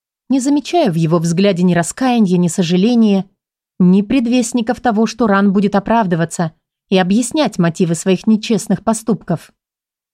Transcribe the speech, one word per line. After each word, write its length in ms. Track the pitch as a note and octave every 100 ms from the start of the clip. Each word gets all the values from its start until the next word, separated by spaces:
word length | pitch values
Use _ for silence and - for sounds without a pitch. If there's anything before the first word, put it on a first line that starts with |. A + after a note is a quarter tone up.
| _ _ -
Не 100 | C4
замечаю 540 | C4 D4 - F4 B3+
в 40 | D#3+
его 220 | D#3+ E3+
взгляде 440 | E3+ E3+ G3+ F3
ни 100 | F3+
раскаяния, 640 | E3+ E3 - C4 A#3+ G3 F3+
ни 120 | F3
сожаления, 760 | - E3 F3+ A3 A#3+ A3 G3 - _ _ _ _ -
ни 240 | F3+ F#3+
предвестников 760 | G3+ C4+ A#3 B3 A#3+ A#3+ A3+ A#3
того, 260 | B3 G#3 A3
что 200 | - A3+
Ран 260 | G3 G3+
будет 220 | G3 G3+
оправдываться 800 | G3+ G3 A3+ F#3 E3+ E3 - E3 _ _ _ -
и 100 | F#3
объяснять 600 | F#3 G#3 B3 D#4+ C4 -
мотивы 360 | E3+ D#3+ E3
своих 320 | E3 F#3+ F#3 -
нечестных 580 | G#3+ - G#3+ - F#3+
поступков. 680 | - A3 - F3 - D#3 - _ _ _ _ _ _